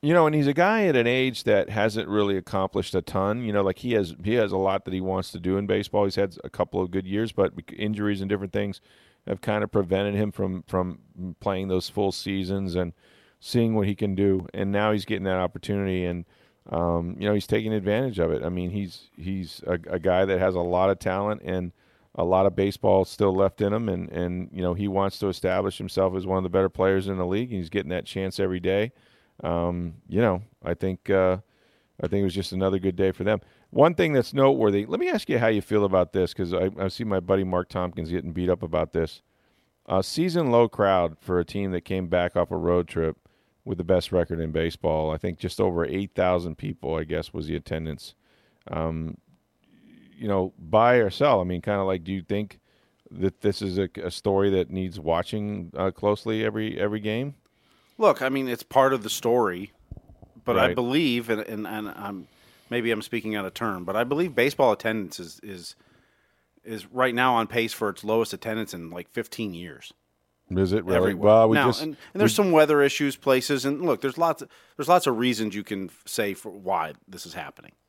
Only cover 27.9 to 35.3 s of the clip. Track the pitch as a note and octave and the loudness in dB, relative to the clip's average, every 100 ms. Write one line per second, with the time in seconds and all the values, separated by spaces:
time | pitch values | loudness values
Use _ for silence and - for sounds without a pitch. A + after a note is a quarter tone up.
27.9 | F2+ - G2 F#2+ - G2 F#2 F2+ G2 A2+ | -6 -6 -6 -6 -2 -2 -2 0 0 0
28.9 | _ _ _ _ _ - E2+ F2 F2 F2 | _ _ _ _ _ -4 0 0 -2 -6
29.9 | D#2+ _ G2 A2+ F2+ G#2+ _ - E2+ G2 | -10 _ 0 2 0 -6 _ -8 -4 -4
30.9 | F#2+ - G2 F#2 F#2 - _ _ _ _ | -6 0 2 4 2 -4 _ _ _ _
31.9 | _ - G2+ G2 F2 F#2 F#2 F#2+ F#2+ F#2+ | _ -4 0 0 -2 -6 0 0 2 0
32.9 | F2+ F#2+ - G2 G#2+ - _ _ - D3+ | 0 0 0 -2 -2 -4 _ _ 4 4
33.9 | E3+ E3+ C#3+ A#2 C#3 C3+ C#3 A2 G2+ G#2+ | 4 2 2 0 4 4 6 4 2 0
34.9 | F#3 F4+ C#4 - | -2 0 -2 -2